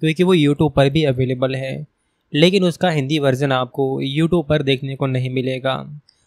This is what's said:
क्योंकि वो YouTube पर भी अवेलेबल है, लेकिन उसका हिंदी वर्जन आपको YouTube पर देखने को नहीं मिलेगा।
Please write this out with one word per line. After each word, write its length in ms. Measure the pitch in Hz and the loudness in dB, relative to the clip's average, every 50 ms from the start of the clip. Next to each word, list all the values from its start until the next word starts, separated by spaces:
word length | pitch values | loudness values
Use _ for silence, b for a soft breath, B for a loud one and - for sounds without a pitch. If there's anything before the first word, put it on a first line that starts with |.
क्योंकि 220 | - 156 160 147 180 | -2 -2 0 2 2
वो 120 | 180 190 | 4 4
YouTube 380 | 175 147 143 147 - 165 147 139 | 4 4 4 2 2 0 2 2
पर 180 | - 139 139 | 2 2 4
भी 140 | 135 160 156 | 2 2 2
अवेलेबल 500 | 143 131 123 131 127 131 127 135 131 131 | 2 0 0 -2 -2 -2 -2 -2 -2 -2
है, 320 | 131 135 135 135 143 151 - _ _ _ _ _ _ _ _ - | -4 -6 -8 -8 -10 -12 -14 _ _ _ _ _ _ _ _ 0
लेकिन 320 | 147 160 180 185 202 185 | 2 4 4 4 4 2
उसका 260 | 175 156 - - 180 | 0 0 0 -2 0
हिंदी 280 | 160 151 135 131 156 156 | 0 -2 -2 0 0 0
वर्जन 340 | 139 139 127 123 147 139 131 | 2 0 2 2 0 0 0
आपको 340 | 127 127 123 - - 135 131 135 139 139 | 0 -2 -4 -2 -2 -2 -2 -2 -4 -4
YouTube 440 | 139 139 151 160 165 180 175 156 143 | -4 0 0 0 2 0 0 0 0
पर 140 | 151 151 143 | -2 0 0
देखने 340 | 135 139 127 - 135 135 | 0 -2 -2 -2 -6 -6
को 100 | - 143 135 | -4 -4 -2
नहीं 220 | 127 127 127 127 | -2 -2 -2 -2
मिलेगा। 440 | 127 131 123 131 131 127 123 135 131 139 135 143 147 147 - _ _ _ _ | -4 -4 -4 -4 -6 -4 -4 -4 -4 -4 -6 -12 -16 -18 -20 _ _ _ _